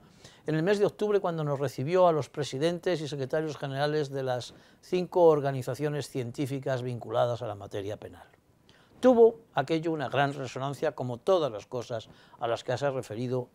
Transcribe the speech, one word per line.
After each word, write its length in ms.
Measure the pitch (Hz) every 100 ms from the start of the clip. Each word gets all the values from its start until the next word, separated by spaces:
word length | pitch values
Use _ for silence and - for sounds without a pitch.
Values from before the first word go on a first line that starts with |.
| - - - -
en 120 | - 156
el 80 |
mes 160 | 175 202
de 60 | 190
octubre, 340 | - 208 202
cuando 240 | 185 165
nos 160 | 147 135
recibió 480 | 135 - 135 180 180
a 40 |
los 180 | 156 127
presidentes 680 | - 131 135 165 175 185 160
y 60 | 147
secretarios 500 | 147 131 156 160 143
generales 540 | 143 135 147 151 139
de 140 | 135
las 300 | 131 123 - - - _
cinco 460 | - 180 175 180 165
organizaciones 840 | 151 139 135 123 123 147 147 127
científicas 720 | 139 120 123 135 135 135 127
vinculadas 600 | 123 120 110 117 123 117
a 40 | 117
la 80 |
materia 420 | 101 101 107 101 101
penal. 300 | 95 87 - _ _ _ _ _ _ -
Tuvo 420 | 254 233 226 233 -
aquello 400 | - 139 165 165
una 160 | 160 120
gran 240 | 127 143
resonancia, 600 | 143 127 127 135 139 156
como 260 | - 127 117
todas 340 | - 185 143
las 140 | 104 -
cosas 420 | 123 113 117 - - - -
a 80 | 120
las 160 | 113
que 120 | - 117
se 80 | 143
ha 40 |
referido 600 | 131 - 107 127 127 123